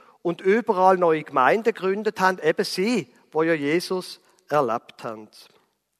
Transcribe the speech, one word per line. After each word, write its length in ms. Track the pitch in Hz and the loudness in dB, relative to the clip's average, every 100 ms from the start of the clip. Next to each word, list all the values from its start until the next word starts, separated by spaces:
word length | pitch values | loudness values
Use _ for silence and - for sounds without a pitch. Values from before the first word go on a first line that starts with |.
| _ _ | _ _
und 200 | 175 170 | -8 -4
überall 560 | 190 214 240 190 185 190 | 0 0 0 2 4 4
neue 260 | 175 160 | 2 0
Gemeinden 500 | 147 139 127 190 226 | -2 2 4 4 0
gegründet 460 | 214 185 196 214 202 | -2 -2 -2 -4 0
haben, 200 | 190 185 | 0 0
eben 260 | 151 175 196 | -2 -2 -2
sie, 420 | - 196 247 139 _ _ | -2 -2 -2 -4 _ _
wo 120 | 151 | -2
ja 100 | 165 | 0
Jesus 640 | 165 143 165 - 185 175 - _ _ - | 0 0 -2 -2 -8 -8 -18 _ _ -4
erlebt 540 | 147 131 117 _ - | -2 0 -4 _ -18
haben. 260 | 123 110 107 _ - _ _ _ _ _ | -16 -16 -18 _ -20 _ _ _ _ _